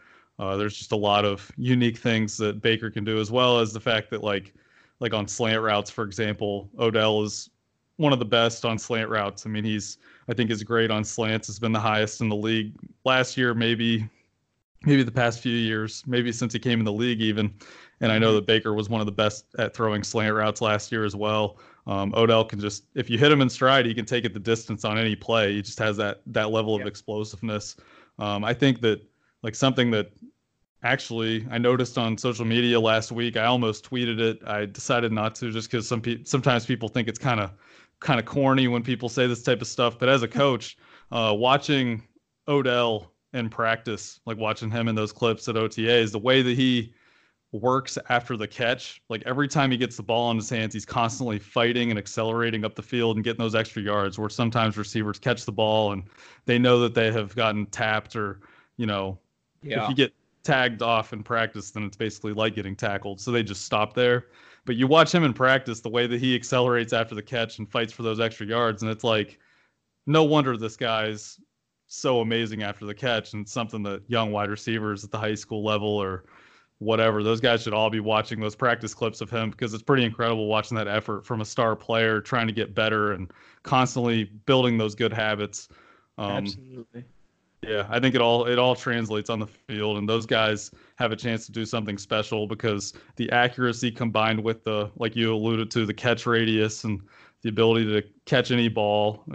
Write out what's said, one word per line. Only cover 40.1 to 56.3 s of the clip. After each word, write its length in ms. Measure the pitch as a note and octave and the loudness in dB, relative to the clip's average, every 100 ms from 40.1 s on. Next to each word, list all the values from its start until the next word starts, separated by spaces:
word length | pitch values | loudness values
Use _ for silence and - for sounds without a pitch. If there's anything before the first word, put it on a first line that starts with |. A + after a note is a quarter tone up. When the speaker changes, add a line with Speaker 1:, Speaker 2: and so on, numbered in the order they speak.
| C3+ | 4
Speaker 1:
a 40 | A#2 | 2
Speaker 2:
<laughs> 160 | B2 | 2
Speaker 1:
coach, 340 | C#3 A#2+ - - _ - - | 2 0 -4 -16 _ -20 -6
uh, 240 | A#2 A2 G#2 | 0 2 2
watching 680 | B2 C#3+ D3+ C#3 B2 A2+ - _ _ _ - | 4 4 4 2 2 -2 -8 _ _ _ -2
Odell 640 | C#3+ B2+ B2 A#2+ G#2+ F2 _ _ | 0 2 2 2 0 -6 _ _
in 140 | C3 A2+ | -6 -6
practice, 720 | - A2+ A2+ A#2 G#2 - - - | -2 0 0 -2 -8 -8 -14 -10
like, 120 | G#2+ | -4
watching 340 | G#2+ G#2+ A2 | -2 -2 -4
him 160 | A#2 A#2 | -2 0
in 80 | G#2+ | 0
those 160 | G#2+ | -2
clips 360 | - A#2 A2 - | 0 0 0 -2
at 80 | A2 | -2
O 120 | A2 | -2
T 200 | - A2+ | -2 2
As, 220 | A#2+ A2 | 4 2
the 80 | G2+ | 0
way 220 | A#2 C3 | 2 4
that 160 | B2 A#2+ | 4 2
he 360 | C3 B2 A2+ - _ _ _ _ _ | 2 2 -2 -12 _ _ _ _ _
works 460 | G#2+ A#2+ C3 C3 - - | -4 0 0 -2 -8 -2
after 260 | B2 A#2+ A#2 | -2 0 -6
the 120 | G#2 | -6
catch, 540 | - A#2+ C3 - - - | -2 -2 -2 -6 -18 -10
like, 160 | A2+ B2 | -8 -4
every 220 | B2+ C#3+ | -2 0
time 240 | D#3 C3+ | 2 2
he 60 | B2 | 2
gets 180 | A#2+ A#2 | -2 -4
the 80 | |
ball 260 | G#2+ A#2 A#2+ | -2 0 2
in 60 | A2+ | 0
his 140 | G#2+ | -2
hands, 240 | A#2 A2 | -2 -4
he's 120 | G#2+ - | -6 -6
constantly 540 | B2+ A#2 A2+ B2 G#2 | -2 -2 -2 -4 -4
fighting 500 | - B2 A#2 A#2+ A#2+ | -2 2 2 2 0
and 80 | G#2 | -2
accelerating 680 | G2 - A2+ A2+ A#2 A2 G#2+ | -4 -4 -2 0 0 -2 -4
up 100 | - | -8
the 60 | |
field 340 | - B2 A#2 A2 | -4 0 2 2
and 80 | |
getting 160 | A2+ A#2 | -2 -2
those 160 | A2+ A2 | 0 0
extra 260 | A2 A2 | 0 -4
yards 380 | G#2 G#2 G2 F#2 | -2 0 0 -2
where 100 | G#2+ | -4
sometimes 480 | - A#2 A#2 A2 G#2 | -2 0 2 2 0
receivers 400 | G2+ A2+ G#2 G2 | -4 -4 -4 -2
catch 280 | - A2+ - | -2 -2 -2
the 60 | |
ball 400 | G2+ A2 A2 G#2 | 0 2 2 2
and 100 | G2 F#2+ - - | -2 -8 -18 -20